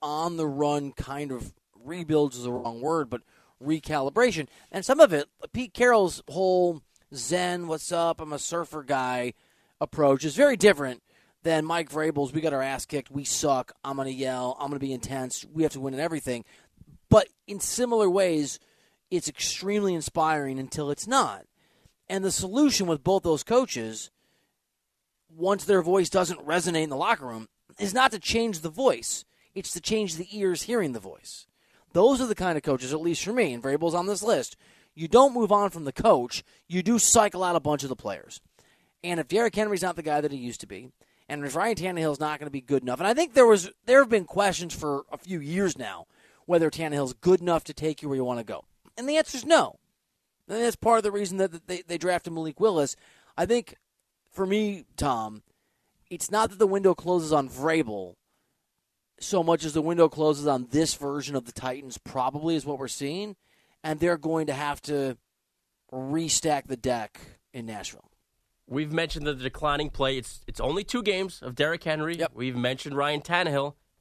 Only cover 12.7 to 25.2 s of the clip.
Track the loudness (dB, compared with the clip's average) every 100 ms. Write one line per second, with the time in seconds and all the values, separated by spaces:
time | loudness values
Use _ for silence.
12.7 | -6 -6 -8 -6 -8 -4 -2 2 2 -2
13.7 | -10 -8 -4 -4 -4 -4 -2 -4 -4 -6
14.7 | -4 -4 -6 -6 -6 -6 -8 -8 -2 0
15.7 | 0 -6 -4 -4 -4 -4 -6 -8 -20 _
16.7 | _ -20 -20 _ 6 6 _ -14 -8 -6
17.7 | -2 2 4 4 4 2 2 -2 -6 _
18.7 | _ _ _ _ -4 -4 -6 -6 -4 -2
19.7 | 0 0 -2 -4 0 0 0 -2 -6 -6
20.7 | -6 -4 -4 0 2 2 -4 -16 _ _
21.7 | _ _ _ -6 -2 -2 -2 -2 4 4
22.7 | 4 0 0 2 2 2 0 2 2 2
23.7 | -4 -8 -10 -14 _ _ _ _ _ _
24.7 | _ _ _ _ _